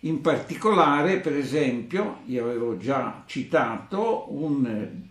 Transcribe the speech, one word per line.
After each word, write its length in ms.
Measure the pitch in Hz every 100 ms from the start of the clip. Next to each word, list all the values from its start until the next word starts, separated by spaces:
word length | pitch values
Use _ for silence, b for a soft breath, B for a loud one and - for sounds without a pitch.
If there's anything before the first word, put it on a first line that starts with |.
In 200 | 156 156
particolare, 960 | 160 131 - 143 220 196 151 143 156 190
per 160 | 165 143
esempio, 840 | 131 147 135 120 113 185 214 - -
io 200 | 123 117
avevo 320 | 120 117 92
già 460 | 110 135 123 - -
citato 1040 | - - 156 120 107 - 196 226 240 -
un, 320 | 143 156 143 120
eh, 440 | 107 110 - -